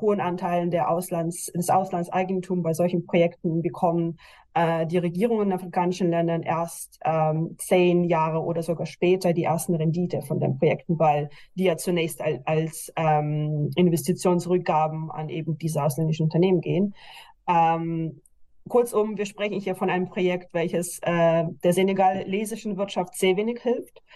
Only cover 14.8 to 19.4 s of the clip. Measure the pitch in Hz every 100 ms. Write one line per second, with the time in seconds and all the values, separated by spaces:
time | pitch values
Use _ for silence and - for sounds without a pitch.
14.8 | 156 160 160 - 156 160 156 151 165 156
15.8 | 147 147 160 156 156 160 185 180 - 156
16.8 | 202 - - - - _ - 170 165 165
17.8 | 165 165 160 135 _ _ - - - 247
18.8 | 240 214 214 202 202 -